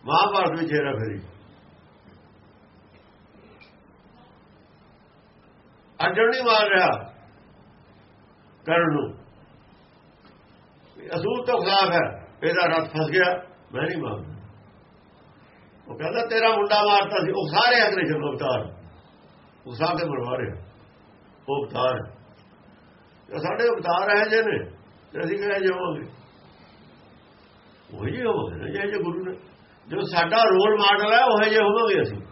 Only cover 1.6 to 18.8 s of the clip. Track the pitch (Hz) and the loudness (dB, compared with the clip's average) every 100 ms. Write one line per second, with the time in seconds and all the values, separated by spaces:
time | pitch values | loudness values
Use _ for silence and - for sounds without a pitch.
1.6 | - _ _ _ - - - _ _ _ | -20 _ _ _ -20 -20 -20 _ _ _
2.6 | _ _ _ _ _ _ _ - - - | _ _ _ _ _ _ _ -20 -20 -20
3.6 | - _ _ _ _ - - - _ - | -20 _ _ _ _ -20 -20 -20 _ -20
4.6 | _ _ _ _ _ _ _ _ _ _ | _ _ _ _ _ _ _ _ _ _
5.6 | _ _ _ _ 175 185 226 254 240 220 | _ _ _ _ -2 2 2 2 2 4
6.6 | 208 190 165 113 - - - - - - | 4 4 2 0 -8 -20 -20 -20 -20 -20
7.6 | - - _ - _ _ - _ - - | -20 -20 _ -20 _ _ -20 _ -20 -16
8.6 | - 170 165 147 123 - - - - - | 0 2 2 0 -4 -10 -20 -20 -20 -20
9.6 | - - _ _ _ _ - - _ - | -20 -20 _ _ _ _ -20 -20 _ -20
10.6 | _ _ - - - 170 208 247 240 240 | _ _ -20 -20 -8 -4 -2 -2 0 0
11.6 | 185 196 190 175 - - - - 160 170 | 2 2 2 2 -2 -6 -20 -6 -2 0
12.6 | 175 160 156 151 151 175 185 180 - - | 2 0 -2 -4 -2 2 2 0 -8 -20
13.6 | - 123 160 180 120 101 92 - - - | -12 -6 -6 -6 -8 -10 -12 -18 -20 -20
14.6 | - - - _ _ _ - - - - | -20 -20 -20 _ _ _ -20 -20 -20 -20
15.6 | - - - - 160 233 233 226 226 220 | -20 -20 -20 -8 -4 -4 -2 2 2 2
16.6 | 202 208 208 202 196 202 165 - 151 175 | 4 4 6 4 4 -2 -2 -2 0 2
17.6 | 240 240 214 190 151 151 147 123 139 127 | 4 4 4 0 -2 -2 -4 -4 -2 -4
18.6 | - - | -6 -14